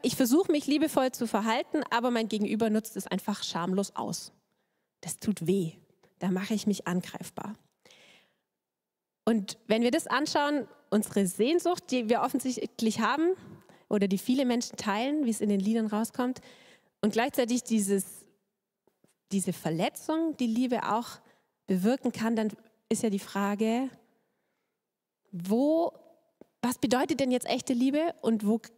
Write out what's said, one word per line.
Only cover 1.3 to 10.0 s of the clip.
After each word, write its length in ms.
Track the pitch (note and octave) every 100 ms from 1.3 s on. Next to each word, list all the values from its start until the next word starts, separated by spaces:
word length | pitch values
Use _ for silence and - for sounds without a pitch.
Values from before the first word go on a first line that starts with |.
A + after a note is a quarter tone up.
| G#3 A3 A#3 - D4+ -
aber 220 | A#3 B3
mein 160 | A#3+ A3
Gegenüber 420 | G#3+ G#3 G#3+ A3+
nutzt 260 | G#3+ G#3+ G3+
es 120 | -
einfach 340 | G3 - G3+
schamlos 540 | - - F3 F#3 G3 -
aus. 380 | G#2+ E3+ - _ _ _ _ _ _ _
Das 160 | E3 -
tut 300 | - G3 D#3+
weh. 240 | F#3+ E3 - _ _ _ -
Da 100 | F3+
mache 240 | F#3 G3+
ich 140 | G#3+ G#3+
mich 180 | G3 -
angreifbar. 720 | F3+ - - - - G3+ A3 _ _ - - - - _ _ _ _ _ _ _ _ _ _ -
Und 300 | A3+ G3 - -
wenn 160 | A3
wir 80 | A#3+
das 160 | D4+